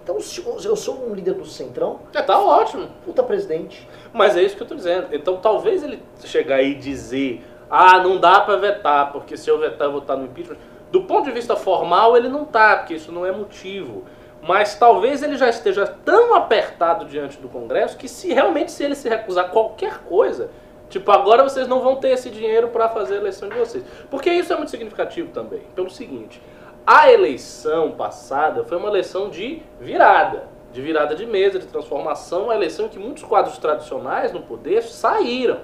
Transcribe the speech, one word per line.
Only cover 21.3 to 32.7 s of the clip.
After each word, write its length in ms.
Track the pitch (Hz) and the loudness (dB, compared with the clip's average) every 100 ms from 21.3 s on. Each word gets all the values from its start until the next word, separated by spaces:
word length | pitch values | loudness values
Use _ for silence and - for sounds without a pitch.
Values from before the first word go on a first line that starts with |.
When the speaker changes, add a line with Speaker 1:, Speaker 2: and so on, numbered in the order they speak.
| 233 | 4
Speaker 2:
vocês 260 | 269 262 247 | 4 0 -2
não 140 | 254 | 0
vão 140 | 247 269 | 0 0
ter 140 | 269 | 0
esse 200 | 254 - | -2 -4
dinheiro 380 | 214 220 220 233 | -8 0 0 0
pra 200 | 240 226 | 0 0
fazer 260 | 226 190 202 | -2 -4 -4
a 20 | |
eleição 320 | 202 185 202 | -6 -8 -10
de 80 | 240 | -6
vocês." 260 | 233 - - - - | -4 -6 -12 -18 -12
Porque 220 | 277 - | -4 -2
isso 240 | 349 330 | -2 -2
é 20 | 320 | -4
muito 140 | 302 | -6
significativo 600 | 220 226 - 165 - 160 | -10 -12 -6 -6 -6 -10
também, 300 | - 107 - - | -10 -10 -12 -12
pelo 160 | - 185 | -10 -10
seguinte, 500 | - 220 127 110 - - - - - - | -10 -14 -14 -14 -20 -20 -20 -20 -6 6
a 260 | 254 302 | 8 10
eleição 840 | 480 170 120 - - 151 160 156 | 8 6 0 -10 -10 -4 -2 -2
passada 720 | - 107 - - 135 151 - | -4 -8 -8 -6 -2 0 -2
foi 140 | - 170 | -4 -4
uma 120 | 208 | -2
eleição 420 | 196 - 185 185 | -2 -2 -6 -6
de 320 | 156 226 320 - - | -8 -10 -10 -16 -18
virada, 640 | 127 311 262 185 147 - - - - | -8 4 6 6 2 -4 -12 -20 -18
de 80 | 123 | -10
virada 360 | 139 156 147 156 | -4 -2 -2 -4
de 100 | 233 | -4
mesa, 320 | 202 196 190 | 0 0 0
de 80 | - | -8
transformação, 800 | 151 - - - - - 170 | -10 -8 -6 -6 -8 -6 -6
uma 120 | 220 214 | -2 -2
eleição 300 | 160 | -2